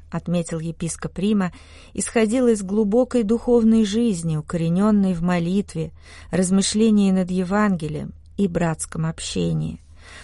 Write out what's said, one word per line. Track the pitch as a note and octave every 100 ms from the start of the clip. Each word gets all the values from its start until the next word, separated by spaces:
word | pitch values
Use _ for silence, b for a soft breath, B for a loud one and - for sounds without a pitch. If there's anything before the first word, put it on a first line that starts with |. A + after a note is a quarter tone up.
| -
отметил | E3+ E3+ F3 E3 E3
епископ | E3 D#3+ E3 - - -
Рима, | G3 G#3+ F3+ B B B B
«исходила | - - A#3+ A3 B3+ B3
из | A3
глубокой | F#3+ G3+ G#3+ A3+ B3+ B3
духовной | G#3 A#3 - A#3+ A3 A3+ G#3+
жизни, | G#3+ A#3+ F3 E3 D#3
укорененной | - F3 E3 F3 G#3 G#3 F#3+
в | F3
молитве, | F3 F3 E3+ G3 G3 - D#3+ B B B B
размышлении | F3 F3+ G3 F#3+ G#3 A3+ G#3 G3
над | F#3 F3+
Евангелием | F3+ F3+ G3+ G#3 F3+ D3+ D3+ - - - -
и | G3
братском | E3+ E3+ D#3+ - E3 D#3+
общении». | E3 - - - D#2 D#3 - - B B B